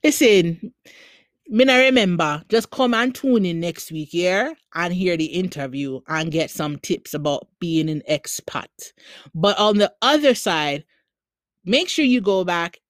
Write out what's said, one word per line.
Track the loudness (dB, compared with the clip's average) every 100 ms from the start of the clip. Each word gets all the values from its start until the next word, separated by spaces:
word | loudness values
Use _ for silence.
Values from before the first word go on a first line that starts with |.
Listen, | 2 4 6 6 4 -4 -12 _ _ -20 -20 _ _ _ -4
me | 2 4
no | 4
remember. | 4 4 2 0 -2 -2 -2
Just | -2 -2
come | -2 0
and | 0 -2
tune | -2 2 2 2
in | -2
next | -4 -6 -10
week, | -10 -6
yeah? | -2 0 0 -2 -6 _ -6
And | -4
hear | -2 0 0
the | -2
interview | -2 -4 -6 -8 -6 -6 -8 -6
and | -6 -2
get | -4 -4
some | -4 -6 -6
tips | -6 -6 -6
about | -6 -2 -4 -6 _
being | -2 0 0
an | -4 -2
expat. | -4 -4 -12 -10 -10 -12 _ -20 _ -20 -20 -14
But | -2 0 2
on | 2 4
the | 2 _
other | 2 4 4 2
side, | -2 -2 -2 -4 -10 _ _ _ _ _ _ _ 0
make | 0 0
sure | 0 2
you | 2
go | 2 0
back | 0 -2 -4 -10